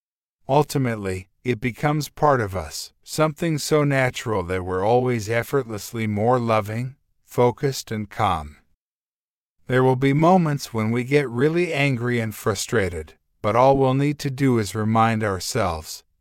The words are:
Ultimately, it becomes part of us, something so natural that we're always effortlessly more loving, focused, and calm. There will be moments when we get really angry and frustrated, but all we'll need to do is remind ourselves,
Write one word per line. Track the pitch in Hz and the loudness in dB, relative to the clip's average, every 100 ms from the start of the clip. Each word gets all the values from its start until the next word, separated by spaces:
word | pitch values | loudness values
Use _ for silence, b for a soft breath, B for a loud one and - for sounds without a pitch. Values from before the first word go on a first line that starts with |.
| _ _ _ _ - | _ _ _ _ 0
Ultimately, | 139 147 143 127 110 98 92 - _ | 2 2 0 -2 -4 -6 -6 -10 _
it | 123 113 | -6 -4
becomes | 127 113 151 151 139 | -4 -4 -2 -2 -4
part | - 151 131 | 0 2 2
of | 104 | 0
us, | 95 78 - - _ | -4 -8 -10 -14 _
something | - - 156 147 170 151 | -8 -2 -2 -2 -4 -4
so | - 151 | 0 0
natural | 147 135 127 - 117 101 | 2 2 0 -2 -4 -2
that | 87 92 | -2 -4
we're | 90 92 | -2 -2
always | 101 123 123 120 104 | 2 2 2 -2 -2
effortlessly | 117 113 139 117 107 - 117 110 | -4 -2 -2 -4 -8 -6 -4 -2
more | 104 113 127 | 0 2 2
loving, | 117 110 101 110 127 - _ _ | 2 0 0 -6 -8 -12 _ _
focused, | _ - 123 117 147 131 - | _ 2 2 2 -2 -4 -6
and | 110 104 | -8 -6
calm. | - 104 82 73 73 _ _ _ _ _ _ _ _ _ _ - | -2 0 0 -6 -16 _ _ _ _ _ _ _ _ _ _ -2
There | 127 | 2
will | 131 127 | 4 4
be | 135 | 2
moments | 143 160 185 160 139 - | 4 6 6 4 -2 -4
when | 113 107 | -4 -2
we | 117 | -2
get | 123 143 135 | 0 0 0
really | 117 147 165 175 | 0 0 2 -2
angry | 151 139 123 120 120 | 0 0 0 -2 -2
and | 110 | -4
frustrated, | - - 101 - 117 95 85 76 - _ _ | -4 -2 -2 -2 0 0 -4 -10 -16 _ _
but | 107 110 | 0 4
all | 131 139 | 6 6
we'll | 131 | 2
need | 135 143 147 | 2 0 -2
to | 143 | -6
do | 127 139 120 | 0 2 2
is | 101 110 | 0 -2
remind | 107 110 113 110 | 0 2 2 2
ourselves, | 107 92 - 117 95 80 78 - _ _ | -2 -2 -4 -2 -2 -4 -10 -18 _ _